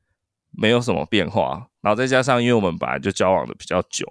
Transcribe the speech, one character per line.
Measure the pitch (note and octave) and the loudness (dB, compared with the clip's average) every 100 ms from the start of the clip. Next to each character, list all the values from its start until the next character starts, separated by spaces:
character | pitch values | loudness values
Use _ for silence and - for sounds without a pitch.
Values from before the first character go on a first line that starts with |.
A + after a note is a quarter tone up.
| _ _ _ _ _ | _ _ _ _ _
没 | - G#2+ | -2 2
有 | A#2+ | 2
什 | A#2+ | 0
么 | E2 D2+ | -4 0
变 | G#2 F2 | -2 0
化。 | G#2+ C2 D2+ B2 _ | 0 -2 -4 -12 _
然 | G2+ | -2
后 | |
再 | G#2+ C3 | 0 2
加 | C3 | 2
上 | B2+ B2 | 2 2
因 | A#2+ | 2
为 | |
我 | A#2 | 2
们 | F#2 E2 | 2 -2
本 | B1 | -4
来 | C#2 | -4
就 | G2 | -2
交 | - F#2 | 0 2
往 | F#2 A#1+ | 2 -2
的 | |
比 | - | -10
较 | - F2+ | -4 -4
久 | - - - | -2 -6 -10